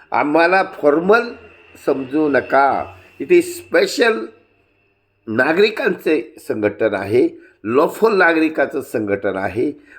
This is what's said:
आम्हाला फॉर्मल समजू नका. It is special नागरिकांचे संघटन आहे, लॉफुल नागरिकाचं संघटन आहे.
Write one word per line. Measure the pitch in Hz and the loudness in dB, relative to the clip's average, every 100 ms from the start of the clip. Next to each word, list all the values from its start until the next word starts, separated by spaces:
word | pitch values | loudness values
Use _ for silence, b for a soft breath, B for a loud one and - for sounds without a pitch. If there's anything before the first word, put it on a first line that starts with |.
| b | b
आम्हाला | 113 143 160 170 190 | -2 0 0 2 2
फॉर्मल | 185 - 147 151 180 233 240 - - - _ - - | -2 0 0 2 2 2 0 -12 -20 -20 _ -8 -4
समजू | 135 131 147 151 | -4 -2 -2 0
नका. | 131 123 135 139 98 - B B - | 0 2 2 2 0 -6 B B -12
It | 139 | 2
is | 175 | 2
special | 165 - - 165 190 - 233 226 - - _ _ _ _ _ _ _ _ 113 | 2 -10 -2 0 0 0 0 0 -6 -16 _ _ _ _ _ _ _ _ -6
नागरिकांचे | 110 135 165 214 220 247 - 185 151 - - - | -2 0 2 2 2 -4 -2 0 -2 -2 -18 -8
संघटन | 110 104 - 110 | -2 -2 0 -2
आहे, | 98 101 120 165 - B B | -2 0 2 2 -2 B B
लॉफुल | 104 127 170 - 226 196 | -2 0 0 0 0 4
नागरिकाचं | 170 160 156 156 131 135 | 2 2 0 0 -2 -4
संघटन | 123 120 101 98 101 95 | -6 -6 -2 -2 -2 -4
आहे. | 98 98 147 - B | -4 -4 -4 -6 B